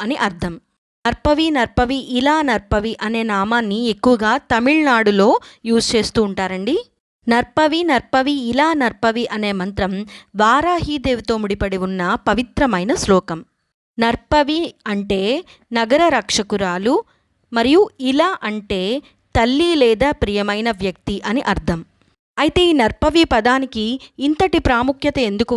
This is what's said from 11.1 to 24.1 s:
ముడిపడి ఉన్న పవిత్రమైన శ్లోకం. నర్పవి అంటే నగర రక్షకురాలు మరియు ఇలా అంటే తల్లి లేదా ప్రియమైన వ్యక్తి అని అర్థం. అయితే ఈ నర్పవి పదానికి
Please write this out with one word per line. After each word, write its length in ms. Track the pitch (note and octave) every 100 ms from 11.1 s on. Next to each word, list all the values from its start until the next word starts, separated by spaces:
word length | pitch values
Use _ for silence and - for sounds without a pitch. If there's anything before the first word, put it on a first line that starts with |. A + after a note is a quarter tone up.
| A#3+ A3 A3+
ముడిపడి 360 | G#3 G#3 G3+ F#3+ F#3
ఉన్న 160 | F#3+ F3+ A#3 -
పవిత్రమైన 640 | G#3 B3 - C#4 F#3 F#3 D#4+
శ్లోకం. 360 | - F#3+ - E3 - _ _ _ _ -
నర్పవి 640 | A#3 A#3 - D4+ C#4+ D#4 E4+ - -
అంటే 300 | G3+ G3+ G3 G3 C#4 F#4 - _
నగర 300 | A#3 A3+ C#4+ E4+ C4
రక్షకురాలు 760 | G3+ - G3+ G3+ F#3+ F3 G#3 E4 - _ _ _ _
మరియు 300 | A#3 A#3 D#4+ G#4 - C4
ఇలా 200 | C4+ F4 F#4+ G#3+
అంటే 320 | G#3+ G#3 G3 F#3+ C4 - _ _ -
తల్లి 340 | A#3 C4+ E4+ E4
లేదా 280 | A#3+ A3 C4+ C#4+
ప్రియమైన 480 | G3+ G3+ G3+ G#3 A3+ G3+
వ్యక్తి 340 | F#3+ F3 - G3+ G3+
అని 120 | A3+ -
అర్థం. 280 | F#3 D#3 E3+ - _ _ _ _ -
అయితే 220 | D4 E4+ F4
ఈ 40 |
నర్పవి 520 | D#4 G#3+ - D4+ D#4 E4
పదానికి 540 | A#3+ A3 C4 C4+ A3+ G#3+ C4 -